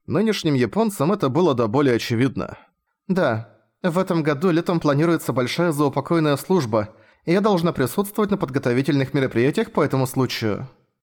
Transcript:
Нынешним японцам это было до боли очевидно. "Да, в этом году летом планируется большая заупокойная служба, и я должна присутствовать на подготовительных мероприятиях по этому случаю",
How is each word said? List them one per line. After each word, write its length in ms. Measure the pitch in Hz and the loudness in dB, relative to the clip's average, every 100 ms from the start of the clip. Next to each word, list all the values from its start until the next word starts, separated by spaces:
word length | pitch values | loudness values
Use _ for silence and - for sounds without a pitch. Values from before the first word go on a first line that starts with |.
| - | -4
Нынешним 460 | 135 220 202 139 | 0 0 0 0
японцам 580 | 135 117 196 226 196 147 | 2 0 0 -2 0 -2
это 180 | 202 139 | 0 0
было 260 | 135 180 123 | 2 2 2
до 120 | 113 | 0
боли 220 | 123 139 | 2 2
очевидно. 680 | 117 - 113 135 117 67 - _ _ _ _ - | 2 0 0 0 -2 -8 -12 _ _ _ _ -4
"Да, 420 | 190 147 110 113 _ _ _ | 0 0 -2 -6 _ _ _
в 160 | 185 170 | -2 -2
этом 240 | 190 170 | 0 0
году 300 | 151 139 185 | 0 0 2
летом 280 | 165 170 165 | 2 0 0
планируется 540 | 196 143 170 160 - | 2 2 2 0 -2
большая 380 | 127 123 - 175 | -2 -2 0 0
заупокойная 680 | 147 147 139 131 170 151 139 | 2 0 0 0 0 2 0
служба, 520 | - 190 123 110 104 - _ _ - | 0 0 2 -2 -2 -10 _ _ -2
и 60 | |
я 100 | 180 | 2
должна 320 | 214 185 170 | 2 2 0
присутствовать 560 | 143 127 - 202 - 202 | 0 -2 -2 -4 -2 -2
на 80 | 202 | -2
подготовительных 800 | 151 131 131 123 139 143 131 143 | -2 -2 0 0 2 0 0 -2
мероприятиях 560 | 131 113 131 185 220 | 0 2 2 0 -2
по 100 | - | 0
этому 240 | 143 135 127 | 0 0 -2
случаю", 640 | 135 123 - 110 95 131 _ _ _ | -2 -2 -2 -4 -4 -8 _ _ _